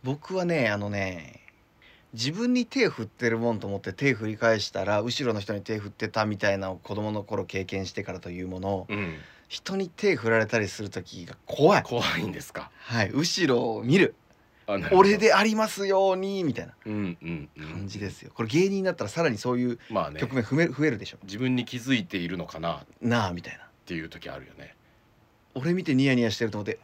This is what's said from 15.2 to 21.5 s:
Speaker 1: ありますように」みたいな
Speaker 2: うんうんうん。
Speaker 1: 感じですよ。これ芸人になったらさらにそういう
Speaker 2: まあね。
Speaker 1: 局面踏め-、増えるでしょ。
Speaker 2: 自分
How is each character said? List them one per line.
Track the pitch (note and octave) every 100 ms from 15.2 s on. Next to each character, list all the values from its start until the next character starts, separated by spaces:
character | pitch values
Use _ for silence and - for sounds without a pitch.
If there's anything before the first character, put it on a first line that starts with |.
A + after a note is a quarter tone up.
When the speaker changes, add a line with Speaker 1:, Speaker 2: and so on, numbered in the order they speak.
| G#3+
Speaker 1:
あ | F#3+
り | G#3+
ま | G#3+ A3
す | - G3
よ | F#3+ G3
う | F#3
に」 | F#3+ G3
み | E3
た | A#2
い | E2+
な | -
Speaker 2:
う | A2
ん | G#2+ G2 F2
う | E2
ん | E2 C#2+ -
う |
ん。 | D#2
Speaker 1:
感 | E2 G2
じ | G#2
で | G2+
す | -
よ。 | -
こ | -
れ | A2+
芸 | C#3
人 | F#3+
に | G3
な | F#3+
っ |
た | E3+
ら | G#2
さ | -
ら | E3
に | G#2
そ | B2
う | B2
い | B2
う | A#2 -
Speaker 2:
ま | G#2 D#2
あ |
ね。 | D2+
Speaker 1:
局 | A#2+
面 | C3
踏 | G#2+ C#3
め-、 | E3+
増 | C3
え | D#3
る | A2
で | G2
し |
ょ。 | -
Speaker 2:
自 | G2 G2+
分 | B2+